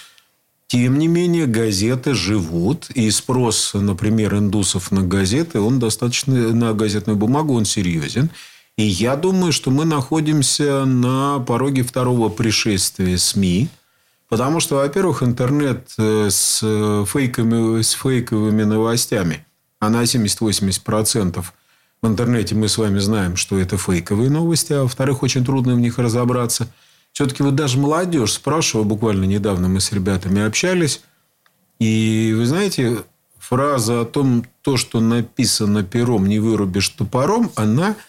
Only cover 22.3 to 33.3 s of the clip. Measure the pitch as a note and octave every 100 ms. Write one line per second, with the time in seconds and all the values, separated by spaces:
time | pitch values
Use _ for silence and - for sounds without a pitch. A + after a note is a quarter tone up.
22.3 | A#2+ F#2+ G#2 G#2 A2+ G#2 G2 G2+ A2 F#2
23.3 | F2 - G2 F2+ F#2+ - F2 E2+ G#2 C3
24.3 | D3+ E3+ E3 - C#3+ B2+ - C3+ C3+ C3
25.3 | C3+ B2 C3+ B2 B2 A#2+ A#2 A#2+ B2 B2
26.3 | B2 A#2 - B2 - _ _ _ - C3+
27.3 | C3 C#3+ C#3 D3 B2+ C#3+ D#3+ F#3 E3 G#2
28.3 | - C#3 D#3 - A2 G#2 G#2+ A2 G2 F#2+
29.3 | G2+ G#2 F#2 F#2 F#2+ - G2+ F#2+ F2+ F2+
30.3 | G2+ G#2+ - F3+ F#3 D3 - _ _ _
31.3 | _ _ _ _ - A2 A2 A2 A2 A2
32.3 | A2 A#2 E3+ G3+ E3 A#2+ A2 - _ _